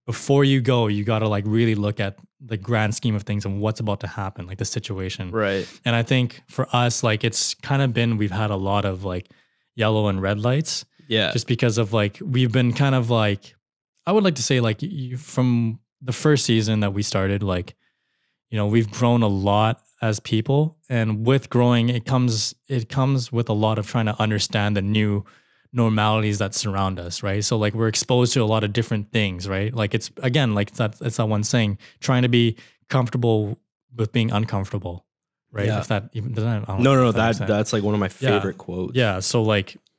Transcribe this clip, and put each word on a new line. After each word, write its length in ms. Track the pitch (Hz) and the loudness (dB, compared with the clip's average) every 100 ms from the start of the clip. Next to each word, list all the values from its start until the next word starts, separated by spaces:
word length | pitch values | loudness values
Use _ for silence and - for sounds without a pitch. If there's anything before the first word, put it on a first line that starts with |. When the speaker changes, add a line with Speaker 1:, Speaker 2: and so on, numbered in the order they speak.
| - | -10
Speaker 1:
before 380 | 113 - 139 | -8 2 4
you 160 | 139 135 | 6 4
go, 260 | 120 120 107 | 2 2 2
you 160 | 104 | 0
gotta, 240 | 101 110 107 | 0 0 2
like, 160 | 101 104 | 0 0
really 280 | 113 117 | 2 2
look 260 | 104 104 107 | 2 -2 -2
at 160 | 98 - - _ | -6 -8 -20 _
the 160 | 120 104 | -8 -8
grand 360 | 107 113 107 | -2 0 0
scheme 200 | - 117 | -2 -2
of 80 | 104 | -2
things 220 | 101 101 98 | -2 -4 -4
and 120 | 98 | -2
what's 200 | 107 110 | -4 -2
about 200 | 107 101 | -4 -4
to 60 | 98 | -6
happen, 400 | - 95 - 90 | -8 -8 -8 -14
like, 120 | 95 | -8
the 60 | - | -6
situation. 640 | 110 - 95 92 - 92 | -6 -8 -8 -6 -8 -6
Speaker 2:
Right. 360 | 113 101 98 87 - 120 | -2 0 -2 -6 -6 0
Speaker 1:
And 100 | 117 | 0
I 60 | |
think 400 | 117 127 123 - _ | 2 2 0 -6 _
for 200 | - - | -6 0
us, 280 | 123 123 - | 2 2 0
like, 220 | 117 107 | 0 0
it's 300 | 113 - - | -2 -2 -4
kinda 340 | - - 139 131 | -6 -2 0 0
been, 280 | 120 117 107 | 2 0 0
we've 120 | 104 | -2
had 200 | 95 107 | -2 -2
a 60 | 95 | -2
lot 280 | 98 101 | 0 0
of, 200 | 98 92 | -2 -4
like, 260 | 98 90 - _ _ _ _ 120 | -6 -6 -10 _ _ _ _ -2
yellow 320 | 110 107 104 | 0 2 2
and 120 | 95 | 0
red 180 | 95 104 | -2 0
lights. 460 | 120 139 165 - - _ - | 0 0 -2 -8 -10 _ -2
Speaker 2:
Yeah. 240 | 110 90 | 0 0
Speaker 1:
Just 140 | 120 - | -2 -2
because 300 | 117 120 107 | 0 2 2
of, 140 | 101 | 0
like, 260 | 110 104 - | 0 0 -4
we've 300 | 170 127 123 | -4 0 2
been 200 | 127 123 | 2 2
kind 220 | 117 139 | 2 2
of, 160 | 131 117 | 2 2
like, 440 | 117 104 98 - _ _ _ _ _ 170 | 0 0 -2 -8 _ _ _ _ _ 0
I 60 | |
would 120 | 214 | 2
like 100 | 196 127 | 2 0
to 60 | |
say, 180 | - 131 | 0 2
like, 200 | 113 107 | 2 -2
y-, 80 | 180 | -6
you, 260 | 156 127 127 | -8 -8 -10
from 600 | - - 127 120 113 113 _ _ | -6 0 2 2 0 -4 _ _
the 120 | 127 | -8
first 340 | - 156 139 - | 0 4 4 4
season 340 | 113 110 107 | 2 2 0
that 120 | 101 | 0
we 80 | 98 | -2
started, 400 | 101 98 95 101 | -2 0 0 0
like, 320 | 101 90 87 _ _ _ _ _ _ _ - | 0 -2 -4 _ _ _ _ _ _ _ -8
you 60 | 110 | -2
know, 80 | 104 | 2
we've 240 | 113 107 | 2 2
grown 320 | - 120 120 | 0 2 4
a 60 | 107 | 2
lot 540 | 98 101 104 110 127 _ - | 2 2 4 2 0 _ -4
as 180 | 113 104 | -2 -2
people, 560 | - 110 110 139 156 - - | 0 -2 2 0 0 -4 -4
and 360 | 120 110 107 113 | -2 0 0 2
with 220 | 135 - | 2 2
growing, 400 | 123 120 120 117 | 2 4 4 2
it 160 | 123 | -2
comes, 500 | - 131 123 107 - - - | 0 2 2 0 -4 -8 -6
it 220 | 127 110 | -6 -4
comes 420 | 135 135 135 117 | -2 0 0 -2
with 160 | 117 117 | -4 0
a 60 | |
lot 240 | 104 110 110 | 0 2 0
of 80 | - | -2
trying 180 | 120 107 | -2 -2
to 140 | - | 0
understand 560 | 110 104 - 107 104 104 | 0 0 0 0 0 0
the 60 | |
new 420 | 98 107 107 101 - _ _ _ _ | 0 0 0 -2 -6 _ _ _ _
normalities 680 | 123 113 107 107 110 107 101 | 0 2 4 2 2 0 0
that 160 | 101 | -2
surround 460 | - 107 98 95 90 | -2 -4 -2 -2 -4
us, 220 | 87 - | -8 -6
right? 200 | 101 104 | -4 -2
So, 120 | - 113 | -2 0
like, 160 | 104 | 0
we're 140 | 110 110 | 0 0
exposed 440 | - - 123 123 | 0 0 2 2
to 80 | 135 | 2
a 20 | |
lot 180 | 107 110 | 2 2
of 80 | 104 | 0
different 380 | 110 - 107 101 | -2 -2 -4 -2
things, 360 | 113 101 90 95 | 0 0 -4 -4
right? 260 | 95 107 | -2 -2
Like, 200 | 123 104 | -2 -2
it's, 160 | - - - | -2 -6 -6
again, 320 | 131 151 123 | 0 2 2
like, 180 | 104 101 | 0 -2
that, 220 | - 107 - | -2 -4 -2
it's 160 | 120 - | -6 -2
that 100 | 107 | 0
one 140 | 104 | 0
saying, 360 | 104 123 107 101 - _ | 0 0 0 -2 -10 _
trying 220 | - 123 | 0 2
to 60 | 123 | 4
be 280 | 120 117 - - _ - | 4 2 0 -16 _ -4
comfortable 720 | 131 120 123 117 107 104 120 _ _ _ 117 | -2 0 0 2 2 0 -6 _ _ _ -6
with 160 | 107 | -2
being 180 | 120 113 | 0 0
uncomfortable, 760 | 104 107 101 95 101 92 90 _ _ _ _ _ | 0 -2 -4 -4 -6 -8 -12 _ _ _ _ _
right? 160 | 104 107 | -4 -2
Speaker 2:
Yeah. 140 | 101 | -2
Speaker 1:
If 80 | - | -2
that 220 | 101 117 | -4 -4
even, 200 | 110 113 | -8 -6
does 120 | 110 | -4
that, 180 | 113 107 107 | -2 -2 -4
I 40 | |
don't 80 | 95 | 2
Speaker 2:
No, 120 | 135 | 4
Speaker 1:
know 80 | 131 | 6
Speaker 2:
no, 40 | 123 | 4
Speaker 1:
if 80 | 104 | 4
that 100 | 113 | 2
makes 120 | 104 | 0
Speaker 2:
that, 100 | 101 | 0
Speaker 1:
sense. 0 | |
Speaker 2:
that's, 240 | 104 107 | 0 0
like, 100 | 110 | 0
one 120 | 104 | 0
of 60 | 104 | 0
my 100 | 95 - | -2 -2
Speaker 1:
Yeah. 180 | 131 104 | 0 0
Speaker 2:
favorite 200 | 95 - | -2 -6
quotes. 360 | - 90 92 | -10 -8 -4
Speaker 1:
Yeah, 260 | 123 110 95 | 0 0 0
so, 220 | - 120 | -2 0
like, 340 | 110 104 92 - _ | 2 0 -2 -14 _